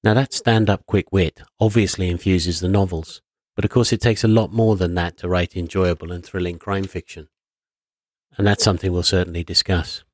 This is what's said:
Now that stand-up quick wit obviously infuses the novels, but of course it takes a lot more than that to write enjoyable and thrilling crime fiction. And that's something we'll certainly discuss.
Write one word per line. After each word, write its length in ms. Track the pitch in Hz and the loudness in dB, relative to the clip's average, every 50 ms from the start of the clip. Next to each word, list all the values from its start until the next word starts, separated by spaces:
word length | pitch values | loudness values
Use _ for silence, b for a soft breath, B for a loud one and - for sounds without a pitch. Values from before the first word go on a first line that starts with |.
Now 120 | - 107 107 | 2 4 2
that 180 | 123 139 - | 2 2 0
stand-up 540 | - - - - 113 110 110 104 101 92 _ | -4 -4 0 2 2 4 4 2 2 0 _
quick 260 | - - 101 87 _ | -2 -2 -2 -2 _
wit 300 | - 98 90 78 - _ - _ _ _ | 0 0 0 0 -2 _ -20 _ _ _
obviously 480 | 110 110 104 117 104 92 - - 92 90 | 0 2 4 2 2 2 0 -2 -2 -2
infuses 540 | 87 85 - 98 95 90 80 90 87 80 | -2 -2 0 2 2 2 2 -2 -4 -2
the 80 | 90 90 | -2 0
novels, 520 | 98 101 98 92 90 80 82 - - - _ _ _ _ _ _ _ - | 2 2 2 0 -2 -8 -8 -10 -16 -20 _ _ _ _ _ _ _ -2
but 80 | 98 | -2
of 60 | 104 | 0
course 200 | - 127 120 - | 2 2 2 2
it 80 | - 107 | 0 0
takes 240 | - 120 110 - - | 2 0 0 2 2
a 60 | 113 | 4
lot 240 | 110 110 110 - 104 | 4 4 2 2 0
more 240 | 117 113 110 110 92 | 2 2 2 4 2
than 180 | 92 87 87 | 0 0 0
that 220 | 90 87 87 - _ | -2 -2 -4 -6 _
to 100 | - 90 | -6 -2
write 300 | 90 90 90 87 - 92 | 0 0 -2 -2 -4 -8
enjoyable 560 | 87 82 - 95 92 90 87 82 - 85 87 | -8 -4 -2 0 0 0 0 -2 -6 -12 -12
and 100 | 87 87 | -12 -12
thrilling 360 | - - 95 90 87 87 82 | -10 -6 -4 -4 -4 -6 -8
crime 260 | - - 98 98 98 | -8 -6 -4 -4 -4
fiction. 420 | 95 - 90 - _ - 87 78 _ _ _ _ _ _ _ _ _ _ _ _ _ _ _ _ _ _ _ _ _ _ - | -6 -8 -12 -12 _ -18 -20 -20 _ _ _ _ _ _ _ _ _ _ _ _ _ _ _ _ _ _ _ _ _ _ 0
And 100 | 101 104 | 2 2
that's 160 | 101 - - | 2 2 2
something 300 | 110 95 87 - 95 87 | 0 0 0 -2 -2 -2
we'll 100 | 87 85 | 0 0
certainly 400 | - - 92 90 85 85 85 85 | 0 0 0 -2 -2 -4 -8 -8
discuss. 600 | - 85 - - - 98 90 80 - - - _ _ | -4 -2 -4 0 0 0 -2 -2 -4 -10 -16 _ _